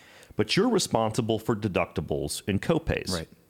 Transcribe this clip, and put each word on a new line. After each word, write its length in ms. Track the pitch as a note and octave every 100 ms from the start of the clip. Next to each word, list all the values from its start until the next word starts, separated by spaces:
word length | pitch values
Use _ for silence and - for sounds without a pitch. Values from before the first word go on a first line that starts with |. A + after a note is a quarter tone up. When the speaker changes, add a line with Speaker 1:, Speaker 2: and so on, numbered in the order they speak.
| - - -
Speaker 1:
But 220 | - G#2+ -
you're 120 | A#3+
responsible 720 | A3+ - A#2 A2 A2 A2 A2
for 160 | -
deductibles 880 | A2+ G#2+ F2+ E2+ - D2+ C#2+ C#2+ - -
and 120 | G2
copays. 520 | - E3 - - -
Speaker 2:
Right. 160 | F2+ D#2 - _